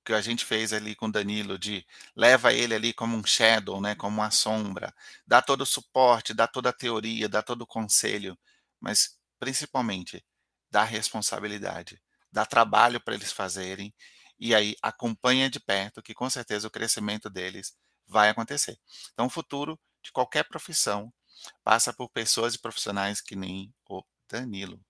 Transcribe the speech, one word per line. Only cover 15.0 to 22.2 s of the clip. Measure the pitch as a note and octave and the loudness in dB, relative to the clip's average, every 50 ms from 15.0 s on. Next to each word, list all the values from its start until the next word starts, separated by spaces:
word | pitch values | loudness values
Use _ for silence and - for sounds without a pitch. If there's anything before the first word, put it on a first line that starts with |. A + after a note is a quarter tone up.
| - A#2 A2 _ - B2 B2+ C3 C3+ C3+ | -6 -6 -6 _ 2 2 4 4 2 0
de | C3+ C#3+ | -2 -8
perto | _ - G2+ G2 G2 G#2 _ - | _ -2 -2 0 0 -4 _ -16
que | - - A2 | -16 -16 -8
com | - B2 C3 | -6 -4 -4
certeza | - C3 A#2 - G#2+ G#2 G#2 | -4 -6 -4 -4 -4 -4 -4
o | A2 | -6
crescimento | - G#2+ A2 A2+ - A2+ G#2 G#2 G#2 A2 - G#2+ | -6 -6 -2 -2 -2 -2 -2 -4 -4 -4 -6 -8
deles | F#2+ F#2 F2+ F#2 F#2 G2 G2 - _ _ _ _ _ _ _ | -8 -6 -8 -8 -8 -10 -14 -14 _ _ _ _ _ _ _
vai | _ - A2 G#2 G#2+ | _ 4 6 6 6
acontecer. | A2 - A2+ - D3 C#3+ - - - _ _ _ - - - - | 6 2 -4 -4 -2 -4 -2 -4 -4 _ _ _ -20 -20 -20 -14
Então, | _ - A#2 | _ -2 -2
o | C3 | -2
futuro | - E3+ D#3+ _ - C#3 C#3+ D3+ D#3+ _ _ _ _ _ | -2 -6 -8 _ -6 -4 -4 -6 -8 _ _ _ _ _
de | _ - | _ -8
qualquer | _ C3 B2+ - - D3+ D3+ | _ -2 -2 0 0 -2 -2
profissão | - - - - - D#3 - - A#2+ G#2 G#2 G#2 A#2+ _ _ _ _ _ - - - _ _ | -2 -6 -12 -12 -4 -2 -2 0 0 0 -2 -4 -10 _ _ _ _ _ -20 -20 -20 _ _
passa | _ G#2+ A2 A#2 - B2 | _ 2 4 4 4 0
por | A#2 _ B2+ A#2 | -2 _ -12 -6
pessoas | _ A#2+ | _ -4